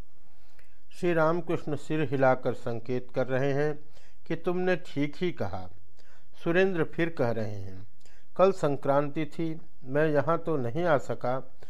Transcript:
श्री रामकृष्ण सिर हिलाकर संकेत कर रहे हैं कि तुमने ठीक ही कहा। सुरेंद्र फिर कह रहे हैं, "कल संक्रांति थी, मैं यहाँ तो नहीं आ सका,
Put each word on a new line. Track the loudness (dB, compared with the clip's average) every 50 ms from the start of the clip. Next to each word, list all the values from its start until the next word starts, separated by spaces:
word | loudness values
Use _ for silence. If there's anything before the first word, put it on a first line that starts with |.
| -4 -4 -4 -4 -2 -2 -2 -2 -2 -2 -2 -2 -4 -4 -4 -4 -4 -4
श्री | -2 0 0 2
रामकृष्ण | 4 4 4 4 2 2 0 0 0 0 0 -2 -2
सिर | -2 -2 -2 0 0 0 0
हिलाकर | 2 4 4 4 4 4 2 -2 -2
संकेत | 0 -2 -2 -2 -2 -2 0 -2 -2 -2 -2 0
कर | 0 0
रहे | 0 0 0 2 2
हैं | 2 2 0 0 0 -2 -2 -4 -4 -4 -4 -4 -4 -4 -2
कि | -2 -2
तुमने | 0 0 0 0 2 2 2 2
ठीक | 0 0 -2 0 0 0 0 0
ही | -2 0 0
कहा। | 0 0 -2 -2 -2 -2 -2 -2 -4 -4 -4 -4 -4 -4 -4 -4 -4 -4 -4 -4 -4 -2 0
सुरेंद्र | 2 4 4 4 4 4 2 0
फिर | 0 2 0 0 0
कह | 2 0 0 2
रहे | 2 0 0 -2 -2
हैं, | -2 -2 -4 -4 -4 -4 -4 -4 -4 -4 -4 -4 -4 -2 -2 2
"कल | 4 4 4
संक्रांति | 4 2 0 0 0 0 2 2 2 2 2 0 -2 -2 -2
थी, | -2 -2 -2 -2 -2 -2 -2 -4 -4 -4 -4 -2
मैं | 0 2 2 2 4
यहाँ | 4 2 2 2 0 0
तो | 0 0 0
नहीं | 0 0 0 0 2 2
आ | 4 2 2
सका, | 2 0 -2 -2 0 -2 -2 -2 -2 -4 -4 -4 -4